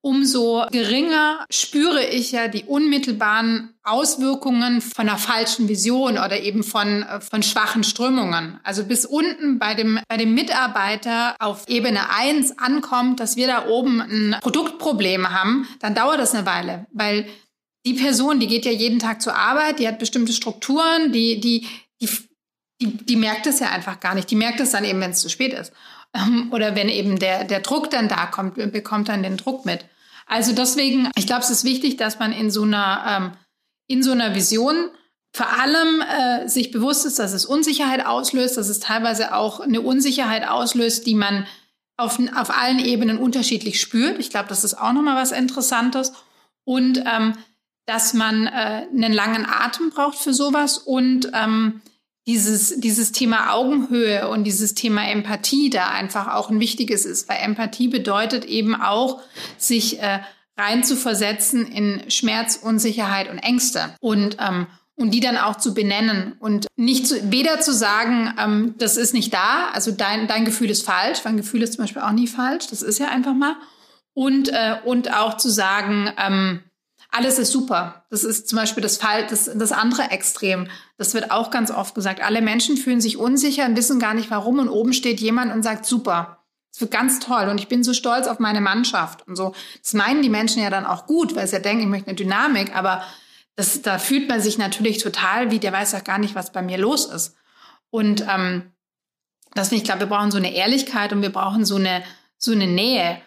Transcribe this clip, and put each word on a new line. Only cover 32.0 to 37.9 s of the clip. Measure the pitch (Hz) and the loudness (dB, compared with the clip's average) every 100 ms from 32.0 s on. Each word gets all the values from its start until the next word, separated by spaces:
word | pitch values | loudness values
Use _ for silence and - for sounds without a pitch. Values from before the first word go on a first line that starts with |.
| 220 214 | -4 -2
man | 220 | -4
in | 220 220 | 0 0
so | 208 | 2
einer, | 208 208 196 196 - | 2 2 2 0 -2
ähm, | 196 185 175 _ _ _ _ - | -2 -4 -10 _ _ _ _ -2
in | 262 | 2
so | 262 | 4
einer | 254 226 | 2 2
Vision | 196 180 220 262 320 349 - _ _ _ | 0 0 2 2 0 -2 -8 _ _ _
vor | - 240 233 | -6 -2 0
allem, | 269 320 320 320 | 2 2 2 2
äh, | - 302 247 240 240 | 0 0 2 0 0
sich | 254 233 | 0 0
bewusst | 233 254 285 294 | 0 0 0 0
ist, | - | -2
dass | 196 | -2
es | 190 - | -2 0
Unsicherheit | 285 311 285 277 | 2 2 0 0